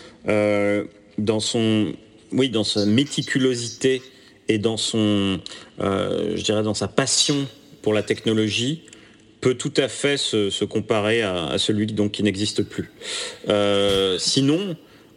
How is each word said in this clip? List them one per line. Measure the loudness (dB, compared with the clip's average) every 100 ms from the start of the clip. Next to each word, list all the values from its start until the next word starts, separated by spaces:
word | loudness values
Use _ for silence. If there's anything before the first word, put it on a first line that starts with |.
| -20 -10 -2
euh, | 2 2 2 2 0 -4 -10 -12 -4
dans | -2 0
son, | 0 0 2 2 0 -4 -14 -20 -4
oui, | 0 0
dans | 0
sa | -2 0 2
méticulosité | 2 2 -2 -4 0 2 0 -4 -2 0 0 -4 -20 -20 -8 -2
et | 0
dans | 0 -2
son, | -2 2 2 2 2 -2 -6 -18 -14 -4
euh, | -2 0 0 -2 -2 -2
je |
dirais, | 0 0
dans | 0
sa | -2 -2
passion | 0 0 2 2 0 -2 -8 -20 -6
pour | 0
la | 0
technologie, | 0 -2 0 2 2 0 -2 -4 -8 -20 -20 -20 -20 -2
peut | 0
tout | 0 -2 0
à | 0
fait | 0 -2 0
se, | 0 0 0
se | 0
comparer | -2 -2 0 0 2 2
à, | 0 -2 -2
à | -2
celui, | 0 0 0
donc, | 0 -2
qui | 0
n'existe | 0 0 -2 -2
plus. | -4 -6 -10 -12 -10 -10 -10 -8 -2
Euh, | 0 2 2 2 2 2 0
sinon, | 0 2 2 2 -2 -8 -14 -20 -20